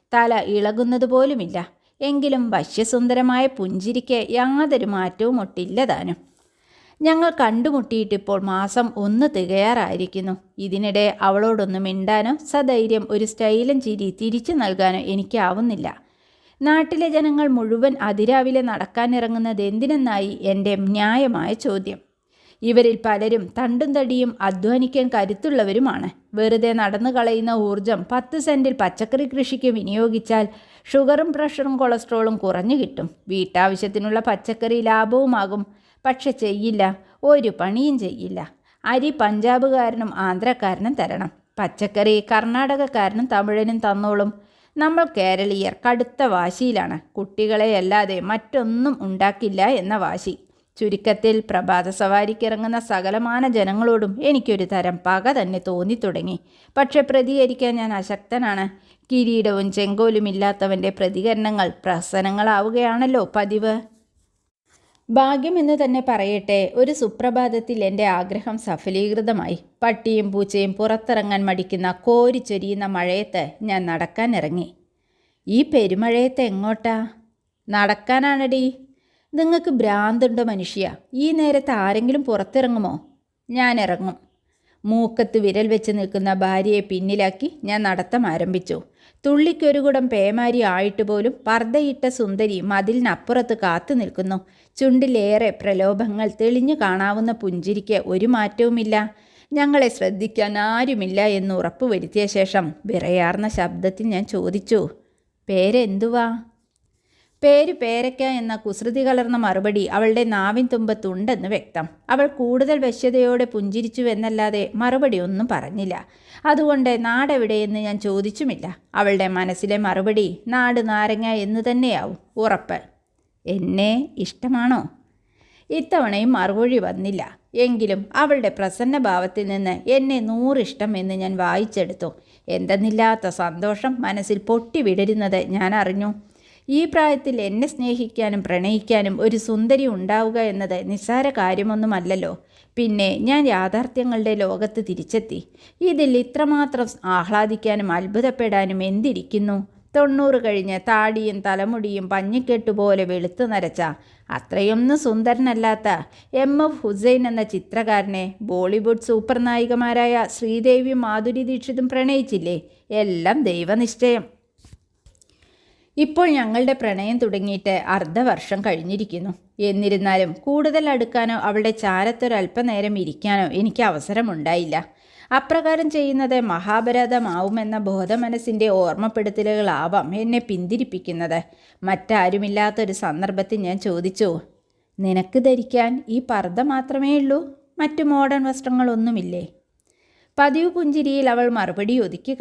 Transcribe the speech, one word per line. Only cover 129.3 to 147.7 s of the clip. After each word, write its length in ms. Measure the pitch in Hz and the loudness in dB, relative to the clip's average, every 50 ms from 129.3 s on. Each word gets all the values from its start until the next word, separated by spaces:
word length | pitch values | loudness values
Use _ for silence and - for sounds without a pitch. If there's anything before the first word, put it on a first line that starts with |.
| - 214 202 196 | -4 -4 -4 -4
നിന്ന് 340 | 196 196 196 185 180 180 - 233 | -4 -4 -2 -2 -4 -4 0 2
എന്നെ 300 | 262 269 269 269 269 254 | 2 2 2 2 -2 -2
നൂറിഷ്ടം 720 | 220 220 226 233 247 262 277 269 208 185 - - 208 214 214 190 | -2 -2 -2 0 0 2 2 2 0 -2 -4 -4 -4 -2 -2 -2
എന്ന് 160 | 185 190 190 | -4 -4 -4
ഞാൻ 200 | 190 185 190 190 185 | -4 -4 -4 -2 0
വായിച്ചെടുത്തു. 720 | 180 175 175 190 214 214 - 202 175 180 185 - 175 160 - - - _ _ _ _ - | 0 0 0 0 -2 -2 -2 -2 -2 -4 -4 -8 -8 -10 -10 -12 -20 _ _ _ _ -6
എന്തെന്നില്ലാത്ത 800 | 180 180 180 180 196 196 208 220 214 220 226 226 220 220 - 180 | -6 -4 -2 0 0 0 0 0 2 2 4 2 2 2 -2 -6
സന്തോഷം 640 | 170 - 180 175 160 175 196 208 208 202 262 262 262 240 | -4 -4 -4 -4 -4 -4 -2 -2 -2 -2 -2 -4 -2 -2
മനസ്സിൽ 380 | 247 196 196 208 196 - 208 196 | -4 -4 -4 -4 -4 -4 -4 -4
പൊട്ടി 440 | 196 - 226 233 233 233 - 320 | -2 0 0 -2 -2 -2 -2 0
വിടരുന്നത് 600 | 262 202 185 185 196 202 220 214 202 196 190 185 - - | 0 2 2 2 2 0 0 0 0 0 0 -2 -2 -2
ഞാൻ 260 | 185 202 190 185 208 | -2 -2 0 0 0
അറിഞ്ഞു. 360 | 214 196 185 185 196 208 208 208 208 - _ _ _ _ _ _ _ _ - | 0 0 0 -2 -2 -2 -4 -6 -8 -12 _ _ _ _ _ _ _ _ -2
ഈ 140 | 277 302 330 | 0 0 0
പ്രായത്തിൽ 520 | 320 - 330 302 302 285 277 277 285 254 226 | 2 2 2 2 4 2 0 -2 -4 -4 -2
എന്നെ 260 | 202 196 196 220 269 302 | -4 -2 -2 -2 -2 -2
സ്നേഹിക്കാനും 760 | - - 247 247 240 240 240 226 - - 220 208 202 202 190 | -4 -4 -4 -2 -2 -2 -4 -6 -4 -2 -2 -2 -2 -2 -2
പ്രണയിക്കാനും 720 | - 180 180 185 202 214 214 214 - 233 214 202 196 196 - | -2 -2 0 0 0 0 0 0 2 2 2 2 0 0 0
ഒരു 160 | 214 220 226 220 | 0 2 0 0
സുന്ദരി 480 | 220 - 220 214 220 233 269 269 277 254 | -2 -2 -2 0 2 4 4 4 2 0
ഉണ്ടാവുക 500 | 214 185 190 190 208 220 226 220 226 233 | -2 -2 -2 0 0 0 0 0 0 0
എന്നത് 360 | 226 214 190 196 196 180 185 180 - | -2 -2 -2 -4 -4 -4 -4 -6 -6
നിസ്സാര 420 | 185 202 196 - - 233 254 269 277 | -6 -8 -6 -4 -2 0 0 0 0
കാര്യമൊന്നുമല്ലല്ലോ. 1000 | 269 226 208 196 185 185 202 220 214 214 220 220 208 185 175 180 190 185 175 160 175 - - _ _ _ _ _ - - | 0 0 0 0 0 0 -2 -2 0 0 0 0 0 -2 -2 -2 -2 -2 -4 -6 -8 -10 -16 _ _ _ _ _ -4 -2
പിന്നെ 300 | 240 220 214 202 196 190 196 - | 0 0 0 2 0 0 0 0
ഞാൻ 240 | 208 240 277 294 294 262 | 0 2 2 4 4 4
യാഥാർത്ഥ്യങ്ങളുടെ 880 | 208 185 185 190 190 220 240 247 - 254 247 254 233 226 214 220 214 | 2 2 0 0 0 -2 -4 -2 -2 -4 -2 -2 0 0 0 0 0
ലോകത്ത് 460 | 202 196 185 190 180 214 208 - 226 208 - | 0 0 -2 -2 -2 -4 -4 -4 -4 -6 -6
തിരിച്ചെത്തി. 500 | 180 - 151 - - 220 220 - - - - _ _ _ - - _ - | -6 -8 -6 -4 -4 -4 -4 -4 -8 -12 -12 _ _ _ -20 -20 _ -2
ഇതിൽ 300 | 349 370 330 277 302 269 247 247 | 0 0 2 4 2 4 4 2
ഇത്രമാത്രം 720 | 247 254 - 294 302 285 294 294 294 269 277 247 240 226 - - - | 2 0 -2 -2 0 2 2 2 2 0 0 -2 -4 -4 -6 -8 -4
ആഹ്ലാദിക്കാനും 840 | 185 185 180 170 185 208 208 214 214 220 214 - 220 | 0 0 0 0 2 2 2 2 2 0 -2 -2 -2